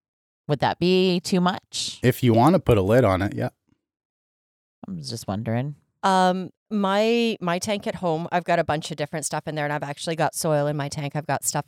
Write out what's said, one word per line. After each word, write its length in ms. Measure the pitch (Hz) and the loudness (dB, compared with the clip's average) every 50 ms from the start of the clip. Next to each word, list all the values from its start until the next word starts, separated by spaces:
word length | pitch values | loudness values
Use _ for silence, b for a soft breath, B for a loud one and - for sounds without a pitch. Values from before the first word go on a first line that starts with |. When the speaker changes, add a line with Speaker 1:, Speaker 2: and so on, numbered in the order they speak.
| _ _ _ _ _ _ _ _ _ | _ _ _ _ _ _ _ _ _
Speaker 1:
Would 120 | - 147 - | -4 -2 0
that 180 | - 110 - - | 2 0 0 2
be 400 | 170 180 185 185 185 185 175 180 | 2 2 4 4 4 2 2 0
too 180 | - - 202 180 | 0 0 0 2
much? 600 | 180 180 202 - - _ - - - - - - - | 2 0 -2 -4 -10 _ -10 -8 -8 -8 -6 0 0
Speaker 2:
If 180 | 123 - - 131 | 0 2 4 4
you 100 | 120 113 | 4 6
wanna 260 | 113 123 156 190 131 | 6 6 6 4 4
put 180 | - - 120 | 4 4 4
a 40 | 101 | 4
lid 240 | 92 98 113 131 120 | 4 4 4 6 6
on 160 | 98 95 90 | 4 2 2
it, 120 | 98 98 - | 0 -4 -4
yeah. 140 | 113 117 123 - _ _ _ _ _ _ _ _ _ _ _ _ _ _ _ _ _ _ _ _ _ _ _ _ _ - | -4 -6 -6 -8 _ _ _ _ _ _ _ _ _ _ _ _ _ _ _ _ _ _ _ _ _ _ _ _ _ -14
Speaker 1:
I 40 | - | -12
was 180 | 185 165 143 131 | -12 -10 -10 -10
just 180 | 120 107 - | -10 -10 -8
wondering. 480 | - 98 104 117 113 113 120 135 151 143 - _ _ _ _ - | -6 -6 -4 -4 -2 -2 -2 -2 -4 -8 -12 _ _ _ _ 0
Speaker 3:
Um, 460 | 196 190 185 185 185 180 185 180 - - _ _ _ | 2 4 4 4 4 2 0 -4 -10 -14 _ _ _
my, 680 | 220 202 202 190 196 208 220 226 233 233 233 226 214 - | -2 -2 0 0 2 2 2 2 2 2 0 0 -2 -2
my 200 | 180 170 170 185 | -2 -4 -2 -2
tank 280 | - 220 208 202 208 | -2 -4 -4 -4 -4
at 80 | 226 190 | -8 -8
home, 320 | - 185 170 160 160 170 - | -4 -2 -2 -2 -2 -2 -2
I've 120 | - 180 165 | -2 -2 0
got 160 | 185 170 170 | 0 0 0
a 40 | 156 | 2
bunch 280 | - 151 156 - - | 0 -2 -4 -4 -8
of 60 | 160 | -6
different 280 | - 147 - - 156 143 | -6 -6 -6 -6 -8 -6
stuff 220 | - 160 151 - | -6 -6 -6 -6
in 80 | 160 151 | -6 -6
there, 80 | 151 147 | -4 -4
and 80 | 147 147 | -4 -4
I've 100 | 147 143 | -4 -6
actually 320 | 143 147 - - 170 165 | -8 -10 -8 -6 -6 -2
got 200 | 160 156 - - | 0 -2 -2 -2
soil 320 | - - 160 151 147 143 | -2 0 0 2 2 0
in 80 | 147 151 | 0 -2
my 140 | 147 139 143 | -4 -6 -6
tank. 260 | - 151 143 139 - | -6 -6 -8 -6 -6
I've 120 | 151 143 | -6 -4
got 160 | - 139 - - | -4 -4 -4 -4
stuff 200 | - - 147 - | -4 -4 -4 -6